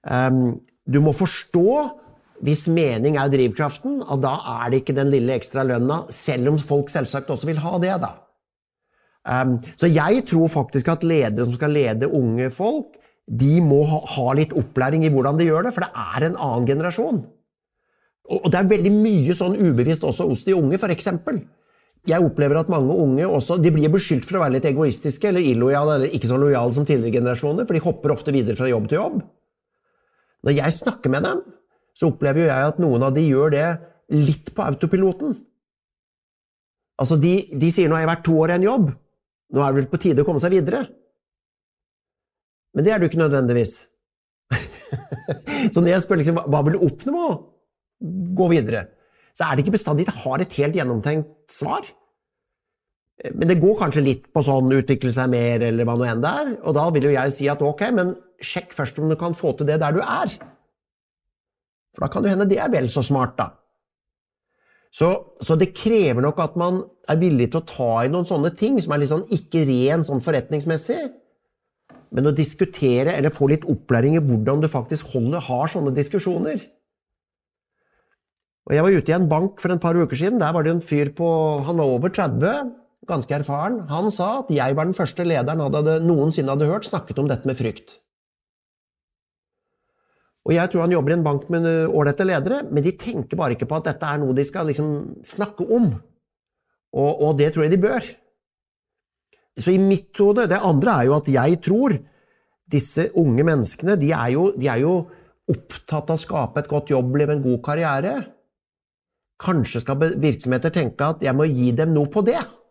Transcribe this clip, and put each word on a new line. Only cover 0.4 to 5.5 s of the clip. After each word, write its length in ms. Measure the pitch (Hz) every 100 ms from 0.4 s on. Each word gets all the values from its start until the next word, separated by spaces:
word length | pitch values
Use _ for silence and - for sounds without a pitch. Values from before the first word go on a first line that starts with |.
| 123 - _ _ -
du 120 | 139
må 80 | 156
forstå, 540 | 139 180 - - 175 185 277 294 - - _ _ -
hvis 240 | 139 147 -
mening 460 | 165 151 113 135 147
er 80 | 139
drivkraften, 720 | 135 123 98 - - 262 277 -
at 140 | 135
da 80 | 131 139 - 117
er 80 | 120
det 80 | 131
ikke 160 | 127 139
den 140 | 139
lille 220 | 139 120 131
ekstra 280 | -